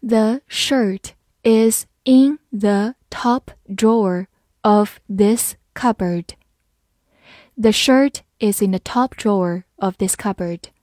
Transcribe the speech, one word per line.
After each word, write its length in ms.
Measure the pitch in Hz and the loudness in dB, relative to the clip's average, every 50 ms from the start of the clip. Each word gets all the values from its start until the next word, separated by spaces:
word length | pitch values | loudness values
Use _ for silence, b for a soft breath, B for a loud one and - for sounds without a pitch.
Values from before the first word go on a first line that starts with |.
The 420 | - 233 233 220 220 214 233 269 _ _ | -4 -2 0 0 2 0 -2 -4 _ _
shirt 640 | - - - - 285 262 233 202 190 196 _ - _ _ _ _ _ _ _ | -8 -8 -4 -2 0 0 0 -2 -4 -6 _ -18 _ _ _ _ _ _ _
is 440 | 226 226 220 226 226 226 - - _ _ _ _ | 2 2 4 4 2 0 -2 -8 _ _ _ _
in 340 | - 262 262 269 277 302 302 _ _ - | 4 4 4 6 4 0 -4 _ _ -10
the 380 | 208 202 208 202 202 208 220 262 _ _ _ | -2 0 0 0 0 -2 -2 -6 _ _ _
top 380 | - - - 240 240 262 _ - - _ _ | -16 -6 -2 -2 -2 -2 _ -10 -20 _ _
drawer 600 | _ 196 190 - 220 226 233 208 190 180 180 190 _ _ _ _ _ _ _ | _ -8 0 2 2 2 2 2 0 -2 -4 -6 _ _ _ _ _ _ _
of 380 | _ 220 208 208 208 208 - - _ _ | _ 2 4 4 2 0 -4 -18 _ _
this 480 | 208 190 202 202 220 233 - - - _ _ _ _ | 0 2 2 2 2 0 -2 -8 -8 _ _ _ _
cupboard. 600 | - - 247 - _ 190 180 175 175 170 _ - _ _ _ _ _ _ _ _ _ _ _ _ _ b b b b b b b b b b b | -4 -2 -2 -2 _ -2 -4 -4 -4 -6 _ -18 _ _ _ _ _ _ _ _ _ _ _ _ _ b b b b b b b b b b b
The 160 | - 214 226 214 | 0 0 2 2
shirt 480 | - - - 262 262 277 285 - - _ _ _ _ | 2 2 2 4 4 4 2 0 -6 _ _ _ _
is 240 | - 214 202 - 214 | -2 -2 0 0 0
in 80 | 196 | -2
the 80 | 190 185 | -2 -2
top 380 | _ - - 247 247 262 - | _ -6 -2 -2 -2 -2 -4
drawer 480 | - - 220 208 196 185 175 175 180 180 _ _ | -4 -2 -2 0 0 0 -2 -4 -6 -10 _ _
of 200 | _ - 190 185 | _ -6 -6 -4
this 180 | _ 202 185 - | _ -4 -4 -4
cupboard. 540 | - - 214 196 - 180 170 170 175 - - _ _ | -4 -6 -8 -6 -6 -6 -8 -8 -10 -14 -20 _ _